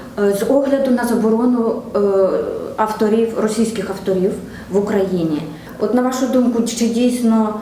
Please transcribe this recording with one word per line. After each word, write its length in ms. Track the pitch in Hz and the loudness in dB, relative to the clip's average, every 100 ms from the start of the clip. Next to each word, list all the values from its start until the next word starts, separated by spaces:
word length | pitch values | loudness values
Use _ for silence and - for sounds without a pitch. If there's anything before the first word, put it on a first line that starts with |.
| - - | -10 -2
Е, 140 | 202 | 0
з 100 | 202 - | 2 2
огляду 400 | 269 269 277 269 | 2 2 2 2
на 160 | 240 233 | 0 0
заборону, 760 | 214 214 226 247 240 226 226 - 208 | 0 2 2 2 2 0 -2 -4 0
е, 40 | 202 196 190 151 - - 165 - | 2 4 2 2 -2 -6 -6 -4
авторів, 640 | 214 - 214 220 226 175 | -2 0 2 2 0 0
російських 500 | 214 226 220 - 185 | -2 0 0 -2 -6
авторів 420 | 190 - 190 185 - - - - | -6 -2 0 0 -2 -8 -14 -4
в 60 | 190 | -2
Україні, 640 | 202 202 190 180 160 151 160 - - - | 0 0 0 0 0 -2 -4 -12 -16 -6
от 140 | 214 | 0
на 80 | 247 | 2
вашу 260 | 254 254 254 | 0 0 0
думку, 360 | 254 240 226 | 2 2 2
чи 240 | 214 - 233 | -2 0 0
дійсно 680 | 233 247 247 233 226 214 214 | 2 2 2 2 2 2 -2